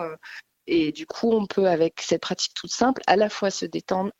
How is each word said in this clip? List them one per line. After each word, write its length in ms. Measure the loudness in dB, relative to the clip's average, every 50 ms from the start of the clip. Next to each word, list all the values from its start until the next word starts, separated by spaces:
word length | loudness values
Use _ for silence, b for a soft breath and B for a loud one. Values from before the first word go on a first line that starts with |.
Euh, 140 | -8 -8 -10 -12 B B B B B _ _ _ _ 0
et 220 | 2 2 2 2
du 160 | -2 -6 -12
coup, 240 | -14 -8 -2 2 2
on 160 | 2 2 2
peut, 220 | 0 0 2 4 4
avec 320 | 4 4 2 0 0 -4 -2
cette 200 | -2 -2 -2 0
pratique 300 | -4 -4 -4 -4 -6 -6
toute 180 | -10 -10 -8 -2
simple, 280 | 2 2 2 2 0 2
à 80 | 4 4
la 140 | 4 4 2
fois 220 | 0 -2 -2 -2 -2
se 120 | -4 -6
détendre, 440 | -6 -6 -8 -6 -4 -2 -2 -2 -4 -6 _